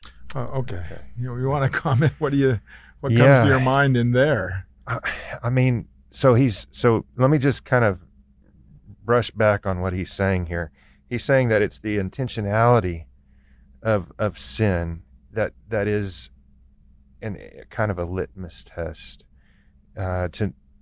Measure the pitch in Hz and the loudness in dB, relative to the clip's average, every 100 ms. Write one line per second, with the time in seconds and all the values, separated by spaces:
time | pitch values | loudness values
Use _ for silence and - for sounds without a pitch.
0 | - - - 135 120 135 123 87 82 85 | -20 -20 -12 -8 -6 -6 -6 -6 -8 -12
1 | - 117 127 120 131 143 135 - 160 123 | -14 -10 -8 -4 -2 0 0 -2 0 2
2 | 147 - 143 139 135 113 - - - - | 2 0 -2 2 2 0 -4 -20 -20 -8
3 | 139 117 127 135 104 127 127 135 139 123 | 0 6 8 8 6 4 2 2 4 2
4 | 120 123 147 120 92 95 - _ - - | 2 2 2 2 -2 -6 -10 _ -8 -8
5 | - - - - 117 127 127 117 - _ | -6 -10 -10 -8 -2 2 2 0 -6 _
6 | _ - 135 117 135 98 - - 123 110 | _ 0 4 6 4 0 -8 0 2 2
7 | - - 131 151 135 - - 127 113 90 | -2 0 2 4 2 -2 0 2 2 0
8 | - _ _ _ _ _ - - - - | -8 _ _ _ _ _ -20 -20 -20 -12
9 | 107 120 110 104 107 101 101 90 90 92 | 0 0 0 0 2 2 -2 -4 -4 -4
10 | 87 - 98 92 87 85 82 _ _ _ | -6 -2 0 0 -2 -6 -6 _ _ _
11 | - 117 - 135 123 107 101 - 107 104 | -8 -6 0 2 4 2 2 -2 -4 -2
12 | 95 - 127 - 101 107 117 120 92 82 | -4 -6 -8 -6 -2 2 4 4 2 -6
13 | - _ _ _ _ _ - - 110 107 | -12 _ _ _ _ _ -20 -8 -2 -2
14 | 82 - 104 - - - 107 87 85 82 | -2 -6 -6 -6 -10 -2 0 0 -4 -10
15 | - - _ 107 101 - 95 110 104 104 | -16 -20 _ -6 -6 -6 -8 -4 -2 -2
16 | 98 - - _ _ _ _ _ _ _ | -4 -10 -20 _ _ _ _ _ _ _
17 | _ - 110 92 50 69 - - 107 90 | _ -14 -12 -12 -16 -20 -14 -4 -2 -2
18 | 87 92 - 95 87 - - - 82 80 | -4 -4 -6 -8 -16 -16 -16 -10 -8 -10
19 | - - _ _ _ _ _ _ _ - | -16 -20 _ _ _ _ _ _ _ -8
20 | 95 90 90 - 101 - _ _ | -4 -4 -4 -4 -6 -6 _ _